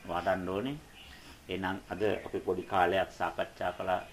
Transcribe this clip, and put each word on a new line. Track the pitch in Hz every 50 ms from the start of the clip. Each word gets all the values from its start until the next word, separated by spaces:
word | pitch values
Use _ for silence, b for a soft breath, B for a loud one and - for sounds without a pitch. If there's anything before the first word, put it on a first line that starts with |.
වඩන්න | - 95 85 87 87 95 92 92 90 90
ඕනේ. | 95 101 117 135 147 156 - - - - B B B B B B B B -
එහෙනම් | - 92 95 92 92 98 - -
අද | - - 92 107 104 - -
අපි | - - - 92
පොඩි | - 95 92 92
කාලයක් | 87 - 101 92 90 87 95 95 90 -
සාකච්ඡා | - - 87 85 - - 92 - - - 95 90
කළා | 90 - 95 92 92 - - -